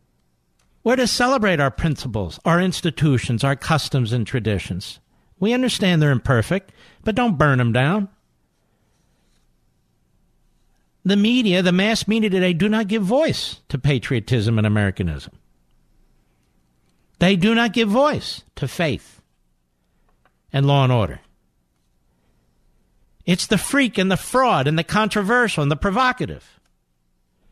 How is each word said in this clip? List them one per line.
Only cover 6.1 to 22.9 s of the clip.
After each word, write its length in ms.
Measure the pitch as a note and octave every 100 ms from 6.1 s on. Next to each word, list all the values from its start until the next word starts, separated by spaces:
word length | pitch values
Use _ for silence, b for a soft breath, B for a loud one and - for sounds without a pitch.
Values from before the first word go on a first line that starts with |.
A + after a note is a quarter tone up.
imperfect, 580 | B2+ - A#2+ - F#3+ - b b b
but 140 | A3 G#3+
don't 200 | A#3+ C#3+
burn 220 | D3+ B2+
them 140 | A#2+
down. 360 | A#2+ C#3+ G#3+ G3 _ _ _ _ _ _ _ _ _ _ _ _ _ _ _ _ _ _ _ _ _ _ _ _ _ _ _ _ _
The 120 | F#3 G3+
media, 440 | G#3+ B3 G#3+ F3+
the 120 | F3+
mass 340 | F3+ G#3 A3 -
media 240 | A3+ G#3+
today, 220 | F#3 F#3
do 160 | E3 G#3
not 180 | A3 G3+
give 160 | A3
voice 580 | F#3 C4 D#4 - - - -
to 100 | C3+
patriotism 800 | C#3 C3+ - B2 - B2+ G#2 A2
and 100 | G#2+
Americanism. 720 | G#2 G2 - F2 C#2+ - - _ _ _ _ _ _ _ _ _ _ _ _ _ _ _ _ _ -
They 160 | F3+
do 180 | G3 G#3
not 200 | A#3 A#3
give 160 | A#3 G#3+
voice 540 | A#3 D4 G3+ - - - -
to 120 | C#3
faith 520 | - D#3+ G2+ - _ _ _ _ _ _ _ _ _ _ _ _ _ _
and 140 | C#3 C#3
law 180 | C#3
and 80 | B2+
order. 280 | A#2+ F2 B1 _ _ _ _ _ _ _ _ _ _ _ _ _ _ _ _ _